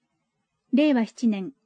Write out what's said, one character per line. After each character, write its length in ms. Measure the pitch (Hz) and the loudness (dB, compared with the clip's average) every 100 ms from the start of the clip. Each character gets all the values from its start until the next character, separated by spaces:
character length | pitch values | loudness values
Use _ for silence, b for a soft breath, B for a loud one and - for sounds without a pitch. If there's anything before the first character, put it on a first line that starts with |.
| _ _ _ _ _ _ _ | _ _ _ _ _ _ _
令 200 | 269 302 | 0 2
和 120 | 247 220 | 2 -2
七 240 | - 233 | -2 -2
年 240 | 202 170 - | -2 -8 -14